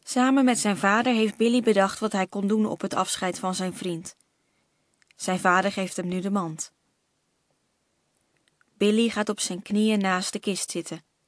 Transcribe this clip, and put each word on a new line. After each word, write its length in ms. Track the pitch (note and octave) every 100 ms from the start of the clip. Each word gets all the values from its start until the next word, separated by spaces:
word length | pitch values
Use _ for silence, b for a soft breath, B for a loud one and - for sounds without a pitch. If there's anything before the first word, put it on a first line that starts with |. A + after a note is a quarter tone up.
Samen 420 | - B3+ B3+ C4+ B3+
met 140 | A3+
zijn 180 | G#3 G3
vader 360 | G3 G#3+ A#3+
heeft 240 | A3+ A3 -
Billy 240 | A#3 B3
bedacht 380 | A3+ G3 G3 -
wat 120 | G#3+
hij 160 | G3+ F#3+
kon 200 | G3+ G3
doen 180 | A3 G#3+
op 160 | F3+
het 120 | F#3+
afscheid 460 | - F#3 - F#3 F3
van 160 | F#3 F#3
zijn 180 | F#3
vriend. 420 | F3+ F3+ E3 - - _ _ _ _ _ _ _ _ _ -
Zijn 240 | - F#3
vader 320 | F#3+ F3+ G3
geeft 240 | G3 F#3 -
hem 120 | F3+
nu 140 | F#3
de 100 | F#3+
mand. 420 | G3+ E3+ D#3+ - _ _ _ _ _ _ _ _ _ _ _ _ _ _ _ _ _ _ _ _ _
Billy 320 | G#3 G#3+ A#3
gaat 200 | G#3 G#3+
op 100 | G#3
zijn 220 | - F3+
knieën 380 | - G#3 A3 G#3+
naast 340 | F#3+ F3+ G3
de 60 | G#3
kist 320 | - F3+ -
zitten. 340 | F3 D#3+ D#3+ - _